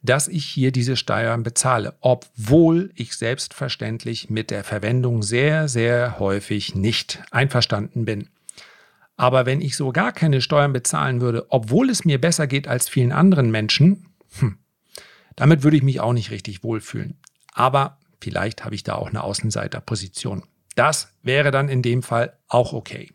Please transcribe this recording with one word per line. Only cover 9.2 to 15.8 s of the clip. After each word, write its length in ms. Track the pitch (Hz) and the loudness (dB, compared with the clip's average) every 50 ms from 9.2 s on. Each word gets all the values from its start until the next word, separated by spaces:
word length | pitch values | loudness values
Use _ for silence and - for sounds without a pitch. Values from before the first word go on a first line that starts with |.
| 123 127 123 131 127 | 0 2 4 4 2
wenn 160 | 123 131 143 180 | 2 0 -2 -2
ich 140 | 143 - | -4 -4
so 160 | - 147 131 123 | -4 -4 -2 0
gar 200 | 160 196 240 247 | 0 0 -2 0
keine 300 | - - 160 139 131 123 | 0 2 2 2 2 0
Steuern 320 | - 160 147 143 143 135 | 2 2 4 4 4 2
bezahlen 480 | 123 - - - 156 147 135 131 120 123 | 0 -2 -2 -2 0 0 0 0 0 0
würde, 240 | 123 113 113 - _ | 0 0 -2 -2 _
obwohl 400 | - 131 107 107 123 185 262 262 | 0 0 0 2 2 2 4 4
es 160 | 240 - - | 0 0 2
mir 160 | 170 147 131 | 2 2 4
besser 260 | 120 170 170 - 156 | 2 2 2 2 0
geht 220 | 139 135 139 139 - | 0 0 -2 -2 -2
als 200 | 127 127 - - | -4 -4 -4 -2
vielen 240 | - 147 127 120 - | 0 2 2 2 4
anderen 380 | - 165 196 185 147 131 117 | 6 6 6 6 6 4 2
Menschen, 600 | 110 110 107 107 - - 139 180 202 - - _ _ _ _ _ _ - | 2 0 0 0 2 4 6 4 4 2 -4 _ _ _ _ _ _ -2
hm, 200 | - 113 98 _ _ _ _ _ _ _ _ - - - - _ _ _ - | -2 -2 -2 _ _ _ _ _ _ _ _ -20 -20 -20 -20 _ _ _ -6
damit 260 | - - 143 165 151 131 | 2 6 6 6 6 6
würde 160 | 151 156 | 4 4
ich 40 | 151 | 4